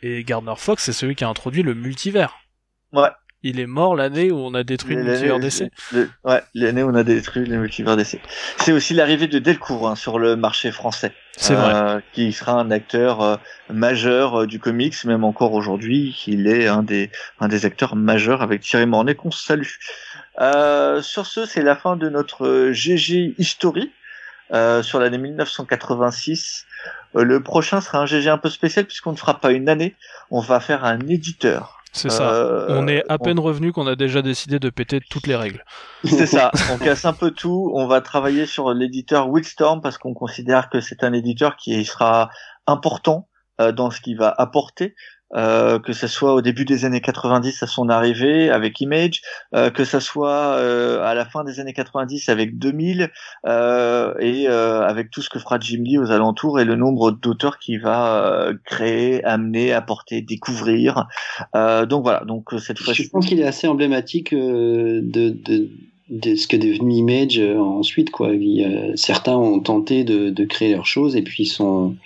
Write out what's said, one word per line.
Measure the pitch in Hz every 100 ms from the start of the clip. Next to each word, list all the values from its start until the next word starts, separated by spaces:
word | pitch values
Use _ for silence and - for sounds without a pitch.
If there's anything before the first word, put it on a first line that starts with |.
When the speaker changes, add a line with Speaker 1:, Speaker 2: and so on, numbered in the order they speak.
Speaker 1:
et, | 120 120
et | 120
Gardner | 113 113 110
Fox, | - 214
c'est | -
celui | 113 135 139
qui |
a | 117
introduit | 110 127 147
le | 160
multivers. | 117 127 135 196 202 160 - _ _ _ _ _
Speaker 2:
Ouais. | 143 143 - _ _ 131
Speaker 1:
Il | 127
est | 123
mort | 139 185 165
l'année | 135 147 185
où | 156
on | 131 123
a |
détruit | 123 127 127 127
le |
Speaker 2:
L'année | 123
Speaker 1:
multivers | 123 139 127
Speaker 2:
où |
Speaker 1:
D | 135
C. | - 120 - -
Speaker 2:
le, | 123 - -
ouais, | 127 131 - 117
l'année | 117 123
où | 135
on | 120
a |
détruit | 117 113 107 127 123
le | 113
multivers | 110 - 110 110
D |
C. | 104 - - - - -
C'est | -
aussi | 156 - 165
l'arrivée | 147 156 160
de | 143
Delcourt, | 123 160 - 120 113
hein, | 107
sur | - 113
le | 117 117
marché | 107 - 120
français. | - 117 - 101 - - -
Speaker 1:
C'est | -
vrai. | 139 107 104
Speaker 2:
Euh, | 104 104 -
qui | - 117
sera | 104 -
un | 120 113
acteur, | 107 - 120 123 110
euh, | 107 104 - - -
majeur, | 110 120 127 120 123 135 117
euh, | 110
du | 110
comics, | 120 117 143 - 120
même | 113
encore | 110 107 117
aujourd'hui, | 107 104 101 113 135 139 127 -
il | 104 101
est | 117 113
un | 107
des, | 107 101 101 - - -
un | 107
des | 107 104
acteurs | - 127 107
majeurs | 107 110 107 131
avec | 110 104
Thierry | - 120 117
Mornay | 110 123
qu'on | 147 170
salue. | - - 151 135 - - - - - - -
Euh, | 131 143 147 147 143 143
sur | 147 - 190
ce, | - 226
c'est | 170
la | 143 143
fin | 180 175
de | 156
notre, | 143 143 - 131
euh, | 131 131
G | 113 135 175
G | - 175 175 -
History, | 175 - 180 151 285 - - - - - _
euh, | 113 117 117
sur | 113 139
l'année | 123 123
mille | 135 151
neuf | 147
cent | - 131
quatre-vingt-six. | 127 - 120 123 123 - 165 - - - - - - - -
Euh, |
le | 120 135
prochain | 131 165 156 196
sera | 185 143
un | 143
G | 151
G | 147
un | 151
peu | 156
spécial | - 160 208 202
puisqu'on | - 170
ne | 151
fera | - 143
pas | 131
une | 127 139
année, | 151 175 - - - -
on | 123
va | 113 123
faire | - 143
un | 123 117
éditeur. | 139 175 160 165 123 65 - - - -
Speaker 1:
C'est | 135
ça. | 113 127
Speaker 2:
Euh, | 117 123 113 101
Speaker 1:
On | 135 139
est | 143 -
à | 156
Speaker 2:
on |
Speaker 1:
peine | 175 170
revenu | 160 147 170
qu'on | 170 135
a | 127
déjà | 135 135
décidé | 135 127 139 143
de | 131
péter | - - 139 -
toutes | 147 143
les | 123
règles. | 107 98 - - - -
Speaker 2:
C'est | 160 143 143
ça. | 143 123
Speaker 3:
<laughs> | - 95
Speaker 2:
On | 123
casse | 143 139 170
un |
peu | 160 165
tout. | - 175 180 185
On | 139 131
va | 131
travailler | - 147 139 143 151
sur | - 131
l'éditeur | 120 127 131 - 147 131
Wildstorm | 156 160 - 156 160
parce | 147 -
qu'on | 131
considère | 120 120 - 123 131 127
que | 127
c'est | 117 - 123
un |
éditeur | 120 120 117 147 -
qui | - 110 107
sera | - 117 113 110 - - - -
important, | 143 160 - - 160 - _ _ -
euh, | 113
dans | 117 123
ce | -
qu'il | 127 110
va | 107
apporter. | - - 147 - - 190 - - - _
Euh, | 113 113 113 113 113
que | 117
ce | 117 120
soit | - 139
au | 131
début | 123 120 139
des | 131 131
années | 123
quatre-vingt-dix | - - 120 123 127 131
à | 120
son | - 120
arrivée | 117 120 117 135 160 160
avec | 117 110 113
Image, | 139 156 170 160 - - - -
euh, | 123
que | 120
ce | 131 143
soit, | - 147 143 143 143 131
euh, | 123 120 120 117
à | 110 117
la | 120
fin | 151
des | 143 131
années | 135
quatre-vingt-dix | 131 127 139 127 143 -
avec | 110 110 117
deux | 135
mille, | 151 170 180 165 - - - -
euh, | 117 120 123 120 120 107 90
et, | 117 127 139
euh, | 117 113 110
avec | 98 107 113
tout | 143
ce | 139
que | 123
fera | - 120
Jim | 113 117
Lee | 120 143
aux | 120
alentours | 110 110 110 151 143
et |
le | 117 120
nombre | 131 127 113
d'auteurs | 113 120 117 139 -
qu'il | - 110
va, | 110 113 117 110
euh, | 98 90 85 104 -
créer, | 113 113 113 123 127 -
amener, | 110 110 113 123
apporter, | 117 117 110 - 113
découvrir. | 113 110 - 117 110 117 127 131 - - - - - 107
Euh, | 110 113 117
donc | 143
voilà. | 123 104
Donc, | 110 113 -
euh, | 117
cette | - -
Speaker 3:
Je |
Speaker 2:
fois-ci | - 117 -
Speaker 3:
pense | 190 180
qu'il | 175
est | 143
assez | 135 160
emblématique, | 143 143 135 123 170 165
euh, | 143 131 120 117 117 113 113
de, | 117 113 113
de, | 113 110 110 107 - - _ _
de | 117 113 107
ce | -
que | 117
est |
devenu | 107 104 123
Image, | 117 117 127 135 113
euh, | 104 107
ensuite, | 101 98 107 - 156
quoi. | - 110
Il, | 104 104 104
euh, | 98 101 107 -
certains | - 95 - 127
ont | 113 98
tenté | 95 107 107 131
de, | 120 104 101
de | 95 104
créer | - 110 98
leurs | 90
choses | 135 143 127
et |
puis | 92 - 107
sont | - 101 95 92 92